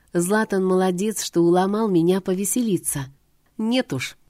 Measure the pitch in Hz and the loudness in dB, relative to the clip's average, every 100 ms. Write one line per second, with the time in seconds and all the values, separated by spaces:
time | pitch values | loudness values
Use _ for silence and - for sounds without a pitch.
0 | _ 170 175 214 214 196 185 185 185 180 | _ -4 0 0 0 0 2 2 0 0
1 | 214 208 - 170 170 180 190 208 226 180 | -2 -4 -4 0 4 4 2 0 2 2
2 | 170 185 185 185 196 - 233 175 - 147 | 2 2 0 -4 -2 -2 0 -2 -2 -8
3 | 131 - _ _ _ - 220 254 247 131 | -8 -14 _ _ _ -6 -2 -2 -2 -4
4 | - - _ | -8 -14 _